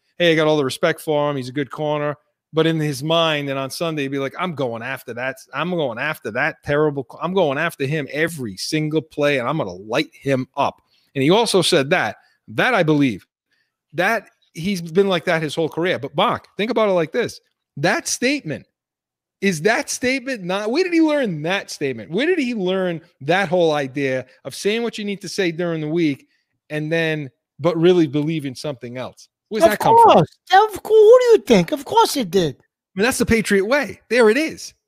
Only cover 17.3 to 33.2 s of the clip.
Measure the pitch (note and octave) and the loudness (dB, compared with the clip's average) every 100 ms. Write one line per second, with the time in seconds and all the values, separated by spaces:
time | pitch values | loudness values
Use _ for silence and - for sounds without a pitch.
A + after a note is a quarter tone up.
17.3 | - _ _ _ - E3 C#4 - - B3 | -8 _ _ _ -2 0 0 -2 -2 -2
18.3 | C#4+ D#3+ B2+ - _ _ _ _ _ _ | -2 -6 -10 -12 _ _ _ _ _ _
19.3 | - G3 D#3+ G3 F#4 - - B3 C4+ B3+ | -4 -2 0 0 0 -2 -4 -2 -2 -4
20.3 | A#3+ F3 G3 G#3+ C#4+ F4+ E4 D#4 D4 A#3 | -8 -6 -4 -2 -2 0 2 2 2 0
21.3 | D3+ D#3 F#3+ - - C#3 A#2 G2 F3+ D#4+ | -2 -2 -4 -6 -6 -6 -6 -6 -2 0
22.3 | F#4 B3 A3+ F3+ F#3+ F3+ D#3+ - - C#3 | 0 -2 -2 -2 -2 -2 -4 -10 -10 -2
23.3 | F3+ F#3 F3+ E3 D3 C3+ C3 C3+ C3 - | 0 0 2 2 0 -2 -4 -2 -4 -6
24.3 | _ C#3 - G3 A3+ A#3 A3 G3+ F#3+ F3 | _ -16 -6 -4 -2 -4 -6 -8 -8 -8
25.3 | - F#3 D#3+ F3 D#3+ D3+ E3+ D#3 C3+ _ | -2 -2 -2 -4 -4 -2 0 0 -2 _
26.3 | _ _ _ - D3+ D3+ E3 D#3+ D#3 C3+ | _ _ _ -10 -6 -2 -2 -2 -4 -8
27.3 | _ _ - D#3 E3 F3 F3+ D3+ D3 D3 | _ _ -4 -2 2 4 6 4 0 -2
28.3 | D#3+ C#3 B2 D#3 C3 A#2+ B2 G#2+ - - | -4 -6 -10 -10 -10 -12 -10 -12 -14 -20
29.3 | _ - G#3+ G#4+ G#4 - A#4 A4 A#3 - | _ -8 2 2 4 4 8 8 8 4
30.3 | _ - F#4+ G#4+ G4 - A4 G#4 B4+ B4 | _ 2 4 4 0 2 6 10 8 8
31.3 | A4 - G#3 E3+ D4 - A4 A4 C#4+ F#3+ | 4 6 4 4 -4 -2 2 2 2 -2
32.3 | F#3+ D#3+ A#2+ _ _ _ F#3 A#3 C4 | 0 0 -4 _ _ _ -2 -2 0